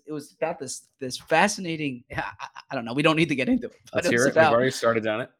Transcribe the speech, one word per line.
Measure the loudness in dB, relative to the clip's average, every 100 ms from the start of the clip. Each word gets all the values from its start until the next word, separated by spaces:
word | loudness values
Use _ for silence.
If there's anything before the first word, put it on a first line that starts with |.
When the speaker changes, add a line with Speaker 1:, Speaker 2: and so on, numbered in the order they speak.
| -10
Speaker 1:
it |
was | -10 -10
about | _ -4 -4
this, | -8 -10 -14 _
this | -10 -8
fascinating, | 0 4 4 2 -4 -4 -4 -6 -8
<laughs> | -6
I, | -6 -8
I, | -14 -14 -8
I | -6
don't | -4
know. |
We | 0
don't | 0 2
need | 0
to | 0
get | 0
into | 0 -2
it, | -14 -8
but | -4
Speaker 2:
Let's | 0
Speaker 1:
it |
Speaker 2:
hear | 4
Speaker 1:
was | 4
Speaker 2:
it. |
We've | 4
Speaker 1:
about | 4
Speaker 2:
already | 4 2
started | 0 0 0 0
on | -2
it. | -4 _